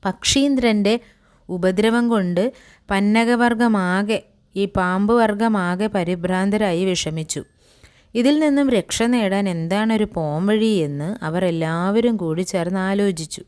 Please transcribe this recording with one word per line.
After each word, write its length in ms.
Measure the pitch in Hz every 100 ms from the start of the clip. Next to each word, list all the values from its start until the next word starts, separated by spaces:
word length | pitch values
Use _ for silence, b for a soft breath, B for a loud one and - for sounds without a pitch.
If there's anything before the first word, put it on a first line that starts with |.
പക്ഷീന്ദ്രൻ്റെ 880 | 196 180 - 277 285 269 240 214 202 233 b b b b b
ഉപദ്രവം 580 | 180 185 185 220 233 240
കൊണ്ട് 340 | 226 180 175 226 B B B _
പന്നകവർഗമാകെ, 1300 | 196 202 220 233 240 240 226 240 214 180 185 202 220 - _ _ 190
ഈ 100 | 196 202
പാമ്പ് 380 | 180 185 208
വർഗമാകെ 760 | 240 220 208 226 214 175 180 214
പരിഭ്രാന്തരായി 960 | 202 170 180 175 185 196 208 208 170 190
വിഷമിച്ചു. 580 | 180 - 160 156 - - b b b b b b 233
ഇതിൽ 220 | 247 302
നിന്നും 300 | 311 277 277
രക്ഷ 300 | 240 - - 233
നേടാൻ 340 | 247 208 196 202
എന്താണൊരു 600 | 170 165 196 220 220 208
പോംവഴി 600 | - 156 147 196 214 220 208
എന്ന് 260 | 151 143 151 220
അവർ 240 | - 165 185
എല്ലാവരും 720 | 165 160 165 180 214 240 220
കൂടി 280 | 170 160 185
ചേർന്ന് 380 | 190 170 190
ആലോചിച്ചു. 640 | 185 202 202 165 160 -